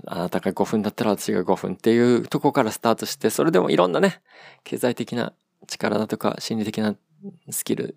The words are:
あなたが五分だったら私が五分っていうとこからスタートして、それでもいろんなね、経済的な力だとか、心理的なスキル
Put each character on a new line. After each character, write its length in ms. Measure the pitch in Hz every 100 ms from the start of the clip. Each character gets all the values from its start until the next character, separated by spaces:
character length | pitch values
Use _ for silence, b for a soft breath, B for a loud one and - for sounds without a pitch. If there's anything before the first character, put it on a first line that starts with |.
| -
あ 120 | -
な 120 | 87
た 100 | 90
が 100 | -
五 140 | 90
分 180 | 95 110
だ 80 | 101
っ 20 |
た 120 | -
ら 80 | 107
私 200 | 98 -
が 120 | 104
五 100 | 90
分 200 | 92 95
っ 20 | 92
て 160 | -
い 220 | 117 120 120
う 100 | -
と 140 | -
こ 120 | 143
か 120 | 143
ら 80 | 113
ス 60 | -
タ 140 | 117
ー 20 | 113
ト 100 | 107
し 80 |
て、 160 | - 110
そ 140 | -
れ 80 | 147
で 80 | 180
も 100 | 175
い 60 | 170
ろ 100 | 180
ん 60 |
な 80 | 160
ね、 200 | 196 - _ B B B
経 140 | - -
済 180 | 123 120
的 180 | 117
な 180 | 120 117 - _ _ -
力 280 | - - 208
だ 100 | 220
と 100 | 214
か、 180 | 214 -
心 180 | - -
理 60 |
的 160 | 208 110
な 160 | 107 101 _ _ 196 175 -
ス 140 | 127
キ 120 | - -
ル 200 | -